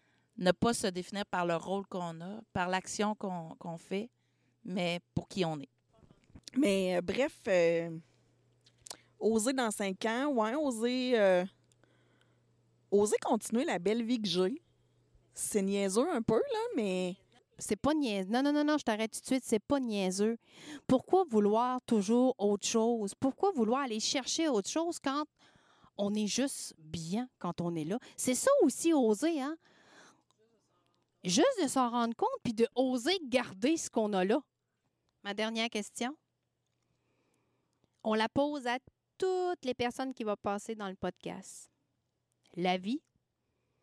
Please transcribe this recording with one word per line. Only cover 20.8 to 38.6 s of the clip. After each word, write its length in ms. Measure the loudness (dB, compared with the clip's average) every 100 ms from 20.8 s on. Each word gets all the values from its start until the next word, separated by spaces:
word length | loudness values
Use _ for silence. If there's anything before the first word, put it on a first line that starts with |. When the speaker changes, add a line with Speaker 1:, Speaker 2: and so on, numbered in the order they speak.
| 2
Speaker 3:
Pourquoi 360 | 2 4 2 4
vouloir 500 | 4 4 4 2 -2
toujours 520 | 0 2 4 4 4 2
autre 280 | 0 0 0
chose ? 480 | 2 2 0 -2
Pourquoi 380 | -2 -2 2 0
vouloir 300 | 2 2 2
aller 180 | -2 -2
chercher 480 | -2 -2 -2 0 2
autre 200 | 2 0
chose 300 | -2 -2 -2
quand 260 | -2 -2 -4 _ _ _ _ _ -14 -4
on 160 | -2
est 120 | 0 0
juste 480 | 0 -2 -4 -10 -14
bien 500 | -12 -10 -4 -4 -6 _
quand 220 | -8 -4
on 140 | -4 -2
est 80 |
là ? 140 | -4 -6 -8 -4
C'est 180 | -2
ça 160 | 2 4 6
aussi, 300 | 4 2 2
oser, 480 | 4 4 2 0 0
hein ? 160 | -4 -8 _ _ _ -20 -20 _ _ _ _ _ _ _ _ _ _ _
Juste 400 | 0 4 4 4
de 60 | 0
s'en 200 | 0 0
rendre 280 | 0 -2 0
compte 120 | -2 -2
puis 100 | -4
de 140 | 0 0
oser 420 | 2 0 0 0 -2 0
garder 480 | 0 0 0 0 0
ce 120 | 0
qu'on 240 | 0 2
a 120 | 4
là. 160 | 4 2 -2 _ _ _ _ _ _ _
Ma 100 | -8
dernière 360 | -4 -2 -2 -2
question. 460 | -2 -6 -4 -6 -6 _ _ _ _ _ _ _ _ _ _ _ _ _ _ _ _ _ _
On 120 | -2
la 140 | 0 0
pose 380 | 0 0 -2